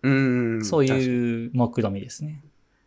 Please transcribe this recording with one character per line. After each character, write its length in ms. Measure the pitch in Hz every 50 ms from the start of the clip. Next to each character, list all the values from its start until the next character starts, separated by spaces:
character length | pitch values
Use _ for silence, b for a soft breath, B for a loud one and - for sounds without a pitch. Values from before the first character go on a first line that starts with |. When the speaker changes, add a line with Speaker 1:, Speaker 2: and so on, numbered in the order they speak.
| -
Speaker 1:
う 60 | 135
ん 20 |
う 40 | 139
ん 400 | 135 135 131 123 123 120 117 113
う 20 | 110
ん。 80 | 110
Speaker 2:
そ 140 | 104 - 156
う 60 | 139
い 640 | 131 131 135 131 127 123 123 120 120 117 117 117 120
う 40 | -
目 280 | 127 120 117 - -
論 120 | 110 101 98
見 60 | 98
み 60 | 98
で 40 | -
す 160 | - - 156
ね。 180 | 151 156 151 - - _ _ _ _ _ _ _